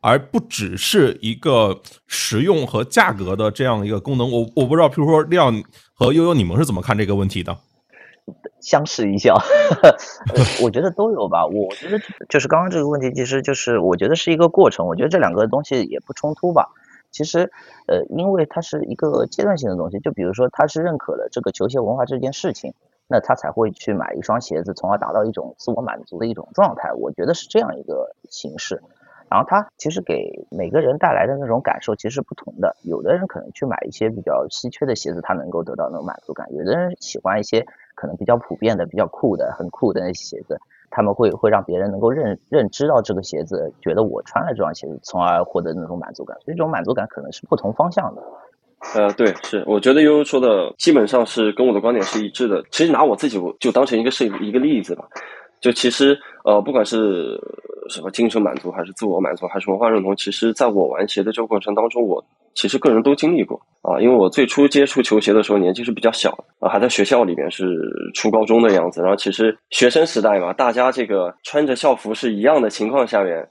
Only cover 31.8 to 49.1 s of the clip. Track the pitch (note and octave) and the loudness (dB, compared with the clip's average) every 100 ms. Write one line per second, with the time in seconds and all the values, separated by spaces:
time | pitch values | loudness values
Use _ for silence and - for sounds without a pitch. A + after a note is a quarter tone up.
31.8 | - G#2+ A2 C3+ - - - - F#2 - | -4 -6 -4 -6 -8 -12 -16 -4 -4 -4
32.8 | - E2 F2 F3 F#3+ - - - C3+ - | -8 -4 0 0 0 -10 -14 -8 -6 -6
33.8 | - - A2 A2+ F2 C2 C#2+ - B2 - | -8 -4 -4 -2 -2 -2 -2 -6 -10 -6
34.8 | C#3 A2+ - F2 - F#2 D2+ F2 E2+ - | -4 -2 -4 -8 -4 -6 -4 -6 -6 -6
35.8 | D#2+ E2 E2+ - - - - C#2+ F2 D3+ | -6 -6 -10 -12 -14 -14 -12 -8 -2 -2
36.8 | F3+ F3+ - - F#2 G#2 G2+ A2 A2 _ | -2 -8 -12 -6 -2 -2 0 -2 -2 _
37.8 | _ - - - G#2 A#2+ - F2+ A2 G2+ | _ -14 -12 -6 0 0 0 -2 -2 0
38.8 | F2 F2 F2 - C3 F#2 B1 - F2+ - | -4 -2 -4 0 -2 0 -4 -6 -12 -2
39.8 | A#2+ F#2 F2+ F2+ - - - D2+ _ _ | -2 0 -4 -8 -12 -14 -10 -10 _ _
40.8 | _ - G#2 G2+ A2+ - A2 G#2+ F#2 F2+ | _ -2 0 2 0 2 2 2 0 -2
41.8 | G2 G2 A2+ C#3 B2 F#2+ _ D3 - - | -2 0 0 0 -4 -6 _ 0 0 -2
42.8 | D3 C3+ G2+ F#2+ F#2+ D2+ E2 F#2 D#2 - | 0 0 0 -6 -4 -8 -6 -6 -6 -6
43.8 | F2 E2 A2 A1+ - G2+ - A2+ E2+ E2 | -2 0 0 -2 -4 -4 -4 -2 -4 -4
44.8 | D2 C#2+ - F2+ F2 F2 F2+ F#2 E2+ E2 | -12 -14 -8 -2 0 2 0 -4 -4 -8
45.8 | E2 F2 - - - - - E3 D#3+ C3 | -8 -10 -12 -14 -16 -14 -12 -6 -4 -4
46.8 | E2+ A2+ G#2 - C#2 - - - G2+ A2+ | -4 -4 -4 -10 -14 -16 -4 -2 -2 0
47.8 | E3+ F#3 D#3+ - - - - _ _ _ | 0 0 -4 -10 -18 -20 -20 _ _ _
48.8 | - A2 G#2 | -6 0 0